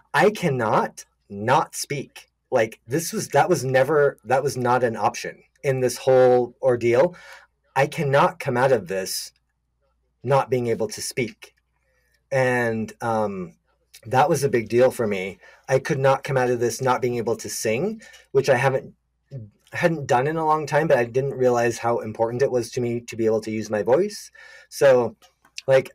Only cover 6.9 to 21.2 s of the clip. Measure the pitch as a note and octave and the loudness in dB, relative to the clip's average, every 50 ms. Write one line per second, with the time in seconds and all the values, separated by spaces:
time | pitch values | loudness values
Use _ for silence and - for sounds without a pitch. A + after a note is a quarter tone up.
6.9 | A#2 B2 D#3 F3+ F3+ - - - - - - _ _ _ _ _ _ C3 C#3 D3 | 4 4 4 2 0 -6 -18 -20 -20 -20 -20 _ _ _ _ _ _ 0 0 0
7.9 | - D#3+ D#3+ C#3 C3+ C#3+ E3 F3+ - - - C#3 B2 B2 C3 C#3 C3 A2 F#2 - | -2 -4 -2 0 2 4 2 2 0 -4 -6 -4 0 2 2 2 2 0 0 -4
8.9 | F#3+ F#2+ F#2+ F#3 - - - - - _ _ _ _ _ _ _ _ _ _ _ | -6 -6 -6 -6 -8 -10 -10 -12 -16 _ _ _ _ _ _ _ _ _ _ _
9.9 | _ _ _ _ _ _ - A#2+ C#3 C3+ B2+ - B2+ B2+ A#2+ A#2+ A2+ F#2 A2+ G#2+ | _ _ _ _ _ _ -2 0 2 2 2 0 -2 -2 0 -2 -2 -2 -4 -6
10.9 | - - - - - - B2 G#2+ - _ - - _ _ _ _ _ _ _ _ | -6 -10 -12 -8 -6 -6 -6 -6 -8 _ -20 -20 _ _ _ _ _ _ _ _
11.9 | _ _ _ _ _ _ _ _ - C3 C3 B2+ B2 B2 A#2+ A#2 A2+ A2 A2 G#2 | _ _ _ _ _ _ _ _ -2 0 0 2 0 0 0 0 -2 -4 -6 -8
12.9 | - - B2 A#2 A2+ A2 G#2+ G#2 G2 F#2+ F2+ E2 - _ _ _ _ _ _ _ | -8 -8 -4 -2 -2 0 -2 -2 -4 -8 -10 -12 -14 _ _ _ _ _ _ _
13.9 | - - - A2 A#2 B2+ D3 E3 E3+ C3+ C3+ C#3 - A#2+ A2 - A#2 A#2+ B2+ B2+ | -20 -20 -8 -2 2 2 2 2 2 0 0 0 0 -2 -2 0 2 4 4 4
14.9 | B2 - A#2+ G#2+ G#2 F#2+ F#2 G2 F2+ - - - - _ _ - C3+ C3+ C3+ - | 2 0 -2 -2 -2 -4 -6 -8 -10 -14 -20 -20 -20 _ _ -2 -2 -2 -2 -2
15.9 | D#3+ C3+ C3+ C3+ C3+ C3+ - - C#3 C3 B2 B2 B2 A#2 A#2+ A#2 A2+ - C3 B2+ | -2 0 2 2 2 0 -2 -4 -2 0 0 0 0 0 -2 -2 -2 -2 -2 -2
16.9 | B2+ A#2+ A#2+ B2 A#2+ A#2+ A2 A#2 A2+ A2+ - G#2 - - - A2+ G#2+ B2 E3 G#3+ | 0 0 -2 -2 -2 -4 -2 -4 -4 -4 -6 -10 -10 -6 -4 -2 -2 -2 -2 -4
17.9 | A3+ A3 - - - - _ _ - C#3 C3 - C3+ A#2+ B2+ C3+ C3 C3 - - | -6 -8 -14 -20 -20 -20 _ _ -2 0 2 2 2 2 2 0 0 -2 -6 -10
18.9 | - _ _ _ _ _ _ _ C#3+ B2+ A2 G#2 _ _ _ _ - B2+ E3+ F3 | -16 _ _ _ _ _ _ _ -18 -18 -18 -18 _ _ _ _ -6 -2 0 0
19.9 | E3 D3+ C#3 - C#3 A#2+ B2+ D3 D#3+ E3 D#3+ D#3 D3+ D#3 D3+ - D3+ D3 D#3+ D#3+ | 0 -2 -2 0 0 0 0 0 -2 0 0 0 0 0 0 0 0 0 2 2
20.9 | C#3+ B2 A#2+ A#2 A2+ C3 | 2 2 2 0 0 -2